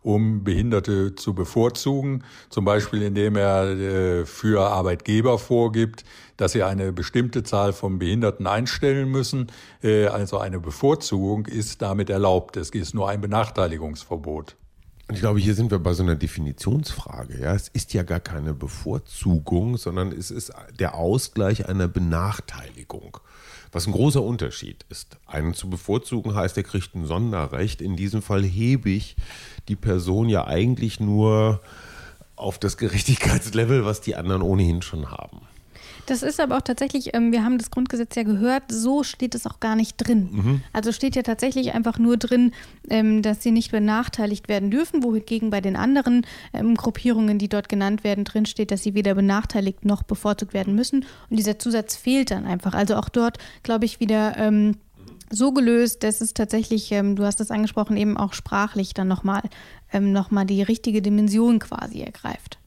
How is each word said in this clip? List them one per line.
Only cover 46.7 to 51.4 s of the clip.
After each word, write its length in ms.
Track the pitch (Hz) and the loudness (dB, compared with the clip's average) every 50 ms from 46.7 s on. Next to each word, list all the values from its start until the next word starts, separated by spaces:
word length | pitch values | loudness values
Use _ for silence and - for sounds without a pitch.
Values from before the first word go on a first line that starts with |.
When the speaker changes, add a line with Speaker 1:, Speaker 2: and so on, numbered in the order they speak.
| 233 | 2
Speaker 3:
Gruppierungen, 640 | - - 226 - - - 247 233 220 220 214 208 | 2 0 -4 -4 0 0 2 2 4 2 2 2
die 100 | 208 202 | 0 0
dort 220 | 208 208 208 196 - | -2 -2 -4 -2 -2
genannt 340 | 220 202 196 196 208 208 - | -2 0 2 0 0 0 0
werden, 200 | 208 202 202 202 | -2 0 0 -2
drin 240 | - - 220 214 | -2 0 -2 -2
steht, 240 | 214 - - 214 - | 0 -2 -4 -2 -2
dass 100 | 202 190 | -2 -2
sie 140 | - 208 196 | -2 -2 -2
weder 180 | 208 196 196 190 | 0 2 2 2
benachteiligt 720 | 196 196 196 196 208 220 - - 214 196 196 190 - - | 4 4 4 4 2 0 0 -2 0 0 0 -4 -2 0
noch 160 | 202 202 - | 0 0 0
bevorzugt 540 | - - 214 - - 208 202 - 214 185 - | -2 -4 -4 -2 0 -2 -2 -2 -4 -4 -4
werden 180 | 196 190 196 196 | -2 0 2 2
müssen. 320 | 214 254 - - 269 262 - - - - - | 0 0 2 0 -2 -2 -2 -16 -20 -10 -2
Und 80 | 226 | -2
dieser 220 | 220 | 0